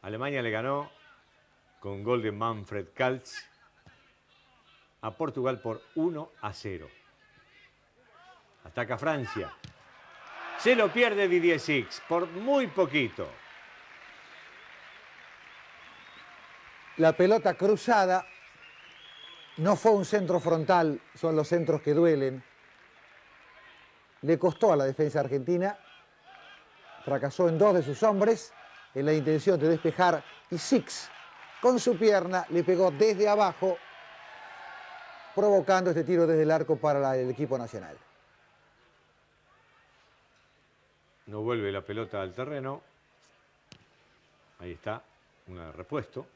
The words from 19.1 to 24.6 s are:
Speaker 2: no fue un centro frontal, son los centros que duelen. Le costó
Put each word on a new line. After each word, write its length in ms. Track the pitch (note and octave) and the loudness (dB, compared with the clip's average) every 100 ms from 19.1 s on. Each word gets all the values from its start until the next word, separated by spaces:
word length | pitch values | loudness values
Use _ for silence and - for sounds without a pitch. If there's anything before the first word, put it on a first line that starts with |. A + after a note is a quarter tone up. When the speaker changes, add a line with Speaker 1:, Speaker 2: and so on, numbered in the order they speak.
| - - - - - | -20 -20 -20 -20 -4
Speaker 2:
no 180 | E3 G3+ | 0 2
fue 160 | A3 | 4
un 140 | G#3 F3+ | 4 2
centro 340 | G#3 F3 F3 | -2 0 0
frontal, 600 | E3 E3 D#3 F3+ D#3+ D3 - | 2 0 4 4 4 -2 -8
son 220 | - E3+ D#3 | -6 -2 0
los 120 | D3 | 0
centros 340 | F3 D#3+ D#3 | 0 0 -2
que 120 | D3 | 0
duelen. 500 | D3 E3+ D3+ C3+ C3 - _ - _ - _ - - - - - - - - - _ _ _ | 2 4 4 0 -6 -16 _ -20 _ -20 _ -20 -20 -20 -20 -20 -20 -20 -20 -20 _ _ _
Le 180 | C#3 D#3+ | -2 2
costó 340 | F3+ D#3 | 2 2